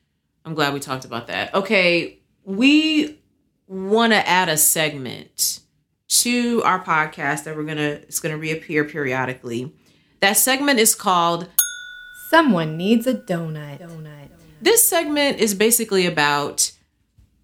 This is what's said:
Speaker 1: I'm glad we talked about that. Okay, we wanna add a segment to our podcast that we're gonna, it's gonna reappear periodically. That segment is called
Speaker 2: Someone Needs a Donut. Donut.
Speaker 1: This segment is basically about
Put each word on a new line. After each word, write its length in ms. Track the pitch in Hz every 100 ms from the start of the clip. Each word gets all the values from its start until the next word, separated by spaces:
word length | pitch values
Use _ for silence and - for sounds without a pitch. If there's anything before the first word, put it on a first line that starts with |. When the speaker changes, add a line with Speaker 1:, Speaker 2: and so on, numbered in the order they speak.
| _ _ _ _
Speaker 1:
I'm 100 | -
glad 180 | 156 143
we 80 | 139
talked 240 | 139 131
about 220 | - 117 -
that. 260 | 90 101
Okay, 680 | 175 196 208 180 170 - - _ _
we 720 | 196 196 269 302 311 311 302 - _ _ _ _ _
wanna 560 | 190 190 220 233 208 -
add 220 | 180 180
a 80 | 156
segment 1040 | - 170 156 147 127 107 - - - - _ _ _ _ _
to 540 | - 240 247 240 233
our 180 | - 185
podcast 580 | 185 160 156 170 143 151
that 120 | 160 156
we're 80 |
gonna, 340 | 151 151 147 147 -
it's 140 | -
gonna 180 | 165 151
reappear 460 | 160 156 - 151
periodically. 880 | 147 160 139 127 127 127 123 120 127 - _ _ _ _
That 160 | 190 208
segment 420 | - 262 285 269
is 160 | 220
called 540 | - 208 180 170 170 170 - - - - - - - -
Speaker 2:
Someone 460 | 320 311 180 156 156
Needs 300 | 185 233 240
a 80 |
Donut. 680 | 214 - 170 165 156 147 143
Donut. 480 | 170 165 156 147 143 - - -
Speaker 1:
This 220 | 302 453
segment 560 | - 349 302 294 285 -
is 160 | 214
basically 520 | 190 220 233 220 190 175
about 640 | 160 147 143 143 - - - _ _ _ _ _ _